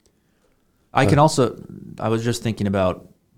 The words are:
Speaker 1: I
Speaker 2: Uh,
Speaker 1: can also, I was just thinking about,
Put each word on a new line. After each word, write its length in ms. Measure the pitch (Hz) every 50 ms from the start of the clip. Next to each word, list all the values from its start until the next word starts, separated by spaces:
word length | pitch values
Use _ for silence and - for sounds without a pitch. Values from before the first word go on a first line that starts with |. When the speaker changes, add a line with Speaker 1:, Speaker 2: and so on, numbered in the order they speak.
| _ _ _ _ _ _ _ _ _ _ _ _ _ _ _ _ _ _ -
Speaker 1:
I 100 | - 135
Speaker 2:
Uh, 40 | 98
Speaker 1:
can 80 | - 139
also, 440 | 147 160 - 143 123 - - - - - - - - - - -
I 100 | - 110
was 160 | 113 113 113
just 180 | 120 113 -
thinking 240 | - 117 104 - 101
about, 400 | 101 98 98 92 92 82 - - - _ _ _ _ _